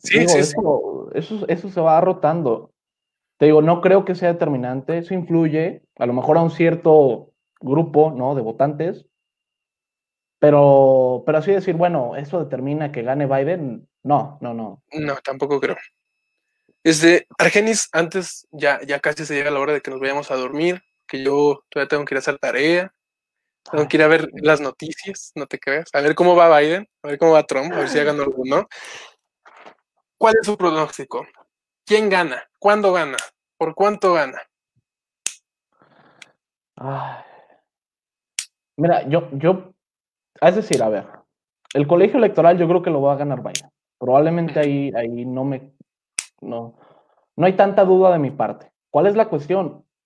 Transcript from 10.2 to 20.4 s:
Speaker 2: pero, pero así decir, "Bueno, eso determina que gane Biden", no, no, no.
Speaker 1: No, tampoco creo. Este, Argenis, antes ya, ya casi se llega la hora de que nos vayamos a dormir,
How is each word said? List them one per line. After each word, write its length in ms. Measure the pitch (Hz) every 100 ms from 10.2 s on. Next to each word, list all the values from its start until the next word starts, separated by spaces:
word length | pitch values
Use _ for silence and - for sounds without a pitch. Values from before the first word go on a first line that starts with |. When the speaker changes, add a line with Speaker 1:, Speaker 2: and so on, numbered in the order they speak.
| _ _
Speaker 2:
pero, 840 | 151 147 143 139 135 131 127 123 -
pero 120 | 156
así 120 | 151
decir, 240 | 196 196 160
"Bueno, 400 | 175 165 120 110
eso 260 | 143 180
determina 480 | 147 127 135 151 147
que 100 | 135
gane 240 | 117 139 139
Biden", 600 | 135 139 180 139 113 - _
no, 340 | 127 143 - -
no, 120 | 120
no. 300 | 117 110 98 _
Speaker 1:
No, 240 | 156 147 139
tampoco 360 | - 135 139 143
creo. 180 | 127 - - _ _ _ _ _ _ _ _ _
Este, 440 | 160 156 165 170 - -
Argenis, 500 | 170 202 220 214 -
antes 540 | 160 165 185 175 - -
ya, 280 | 156 143 143 139
ya 140 | 143
casi 260 | 156 147 151
se 80 | 147
llega 140 | 143
la 80 | 143
hora 140 | 139
de 80 | 147
que 80 | -
nos 100 | 131
vayamos 280 | 135 143 143
a 40 |
dormir, 460 | 131